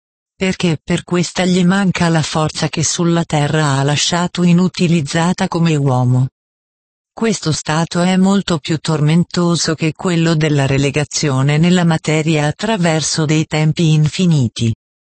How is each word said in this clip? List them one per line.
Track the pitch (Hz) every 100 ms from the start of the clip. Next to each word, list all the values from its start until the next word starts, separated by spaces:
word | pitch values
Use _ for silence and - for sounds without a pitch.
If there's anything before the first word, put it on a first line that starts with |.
| _ _ _ -
perché | 190 - 175 156
per | - 170
questa | - 175 165 - 185
gli | 185
manca | 175 196 196 - 170
la | 160
forza | 147 160 156 - 160
che | -
sulla | 147 - 170 170
terra | 165 151 143 156 151 135
ha |
lasciato | 139 143 - 170 175 -
inutilizzata | 175 175 185 - 175 170 143 170 170 185 185
come | 180 165 151
uomo. | 131 127 123 127 131 _ _ _ _ _ _ _ _
Questo | - 226 202 156
stato | 147 - 156 165 175
è | 180 185
molto | 190 196 - 165
più | - 156
tormentoso | - 156 151 170 170 - 175 170 - 160
che | 160
quello | - 190 170 165
della | 160 156 147 135
relegazione | 135 139 151 - - 151 131 135 151
nella | 175 180 170
materia | 160 - 156 156 156 147
attraverso | - 214 220 170 160 147 -
dei | 151 156 156
tempi | 156 156 151 165
infiniti. | 156 151 - 180 151 117 - 117 - _ _